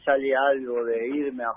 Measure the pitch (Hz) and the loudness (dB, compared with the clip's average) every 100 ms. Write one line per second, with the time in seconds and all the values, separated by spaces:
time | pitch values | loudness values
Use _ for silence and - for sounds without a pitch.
0 | - 139 135 131 139 135 127 120 117 117 | 0 2 2 2 4 2 0 -2 -2 -2
1 | 117 147 143 127 117 | -2 -2 -4 -4 -6